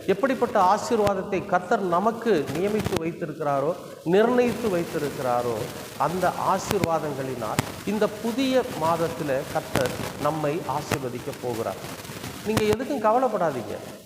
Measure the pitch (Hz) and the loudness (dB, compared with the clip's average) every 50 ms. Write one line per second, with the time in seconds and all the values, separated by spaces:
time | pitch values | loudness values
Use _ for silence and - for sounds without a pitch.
0 | - - 196 196 233 262 262 214 247 220 - 214 185 180 202 208 214 - 240 214 | 0 0 2 2 2 2 2 2 0 2 4 6 6 6 6 4 2 2 2 4
1 | 208 202 202 190 185 202 202 180 - - 180 180 180 - 240 220 196 180 170 175 | 4 4 2 2 0 -2 -2 -2 0 2 0 0 2 2 0 2 2 2 2 4
2 | 196 226 226 226 - 240 202 156 135 135 135 156 185 208 214 214 190 - 190 170 | 4 2 2 2 2 4 4 4 2 0 0 0 0 2 2 0 0 0 0 0
3 | 160 170 165 - 180 147 143 156 156 147 139 139 135 151 185 - - - - - | 0 -2 -4 -4 -6 -6 -4 -2 -2 0 2 2 2 0 -2 -4 -8 -14 -14 -8
4 | - 151 175 196 220 233 247 247 247 240 208 - - 220 180 170 165 165 - 160 | -2 2 4 4 4 4 4 4 2 2 0 -2 -2 0 0 0 -2 -2 -2 -4
5 | 147 139 - 143 135 127 120 123 120 123 117 107 - - - - - - - - | -4 -4 -4 -4 -2 0 0 0 0 0 -2 -4 -6 -6 -8 -12 -12 -10 -4 -2
6 | 131 151 170 185 180 175 - - 123 147 185 190 - - - 196 170 170 165 160 | -2 0 0 2 0 0 0 0 0 0 0 0 0 0 0 2 2 2 2 0
7 | 151 151 143 135 135 131 127 120 113 107 127 - - - - - - - 202 214 | 0 -2 -4 -4 -4 -6 -4 -4 -4 -4 -4 -4 -4 -6 -8 -8 -4 -2 0 2
8 | 214 202 - - - 226 220 262 277 262 262 254 233 147 139 139 156 165 170 165 | 2 0 0 -2 -4 -2 0 0 2 2 2 2 2 0 -2 -2 0 2 2 2
9 | 165 160 - - 160 147 131 135 151 - - 156 - - - - 131 123 - - | 0 -2 -2 -2 -2 -2 -2 -2 -2 -2 -4 -4 -4 -2 0 0 0 0 0 -4
10 | - - - - - 147 156 156 151 143 147 175 - - 131 147 147 - - 147 | -6 -6 -4 -2 0 0 0 2 0 0 0 0 -2 -2 -2 -2 -2 -2 -2 -2
11 | 131 127 120 123 127 139 127 - - 123 117 110 113 101 95 - - - - - | -2 -4 -6 -6 -8 -8 -8 -6 -4 -4 -4 -2 -2 -4 -4 -6 -8 -10 -10 -12
12 | - - - - - - - - - 202 220 220 220 208 208 220 262 - 294 247 | -12 -12 -12 -10 -10 -10 -10 -6 -4 -2 0 2 2 2 2 2 0 -2 -2 2
13 | 214 214 220 247 269 247 208 196 175 160 139 123 104 104 - - - - - - | 2 4 4 4 4 2 2 2 0 0 0 -2 -4 -6 -8 -10 -10 -12 -14 -16
14 | - | -16